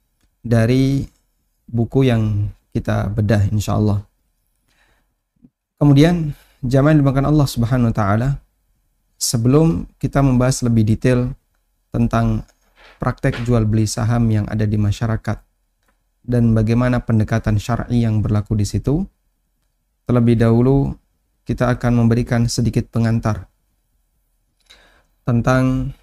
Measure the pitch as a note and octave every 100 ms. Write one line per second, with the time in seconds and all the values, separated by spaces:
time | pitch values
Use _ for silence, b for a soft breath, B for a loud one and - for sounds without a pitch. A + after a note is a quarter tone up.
0 | _ _ _ _ A2+ A#2 A2+ B2+ C3+ C#3
1 | B2 _ _ _ _ _ - A#2 A2+ C3+
2 | C3 A2+ G#2+ G#2 G2+ - _ - - G#2+
3 | G#2 A2 G#2 A2 G2+ G#2+ G2+ G#2 G#2+ G2+
4 | - _ _ _ _ _ _ _ _ _
5 | _ _ _ _ _ _ _ _ D3 C#3
6 | E3 F3 D#3 C#3 b b B2+ C3+ C#3+ D#3
7 | C#3 C3 C#3 D3+ C#3 - A2+ B2+ A#2 A2
8 | G2+ G#2+ C3 C#3 - _ _ _ _ _
9 | _ _ - B2 A#2+ C#3+ D#3+ E3+ - _
10 | C3+ C#3+ C#3 B2 B2 B2+ A#2+ A#2 A2 A2
11 | B2+ B2 B2 - _ _ _ _ _ A#2
12 | A#2 A#2 A2+ A2 - _ b b b b
13 | B2+ A#2+ C#3 B2 A#2+ A#2+ A2 A2 G#2+ -
14 | A2+ A#2 A2+ G#2+ G#2 G#2+ A2 G#2+ G#2 G2+
15 | A2+ A2 - G2+ _ _ _ _ _ _
16 | _ _ - A#2+ A#2 A2 A2 A#2 B2 B2
17 | - A2+ G#2 A2+ - G#2 - A#2 A2 A#2+
18 | A#2 G#2+ G2 G#2 G#2 G#2+ G2 G#2 - D3+
19 | G3 _ _ _ _ _ _ _ _ _
20 | - B2 A#2 A2+ A2+ A2+ B2 C#3 C#3 -
21 | _ _ _ _ - A#2+ B2 A#2+ B2 A#2+
22 | A#2 A#2 A#2 A#2 A#2+ - A#2 A#2 G#2+ A#2
23 | A2+ A2+ A2+ G#2 F#2 _ _ _ _ _
24 | _ _ _ _ _ _ b b b b
25 | b _ - A#2+ A#2 C3 C3 C3 C3 -